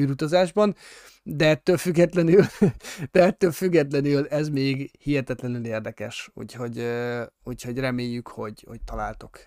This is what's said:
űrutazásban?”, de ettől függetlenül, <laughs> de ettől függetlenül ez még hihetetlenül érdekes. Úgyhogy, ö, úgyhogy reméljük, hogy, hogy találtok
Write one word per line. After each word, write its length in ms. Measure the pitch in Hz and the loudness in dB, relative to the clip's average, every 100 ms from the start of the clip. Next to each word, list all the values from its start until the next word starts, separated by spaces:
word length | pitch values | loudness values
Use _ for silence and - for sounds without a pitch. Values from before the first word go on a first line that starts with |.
űrutazásban?”, 720 | 139 139 156 180 185 208 208 175 - - - - | -2 -2 0 2 2 2 0 0 -10 -20 -20 -18
de 260 | - 147 156 | -8 0 2
ettől 280 | 151 - 180 | 4 2 0
függetlenül, 680 | 180 165 175 175 165 190 - - 196 - | 2 4 4 4 4 6 4 4 2 2
<laughs> 340 | - - 156 | -8 -10 0
de 100 | 185 | 4
ettől 300 | 175 - 185 | 4 4 0
függetlenül 760 | 147 190 165 143 139 143 143 147 | 0 2 2 2 0 2 0 0
ez 200 | 151 151 | -2 -2
még 420 | 143 139 135 139 _ | 0 0 -2 -6 _
hihetetlenül 640 | - 143 127 127 123 123 117 | -2 -2 -2 -6 -6 -6 -4
érdekes. 640 | 110 110 - 107 - - | -6 -6 -8 -10 -10 -14
Úgyhogy, 440 | - 110 123 120 117 | -14 -14 -10 -8 -6
ö, 460 | 120 120 120 120 117 _ | -4 -4 -4 -6 -8 _
úgyhogy 340 | - 120 123 123 | -14 -12 -8 -6
reméljük, 500 | 131 123 120 120 - | -4 -4 -4 -8 -10
hogy, 360 | - 110 110 - | -10 -12 -12 -18
hogy 120 | 117 | -16
találtok 540 | - 113 107 113 - - | -12 -8 -8 -10 -16 -20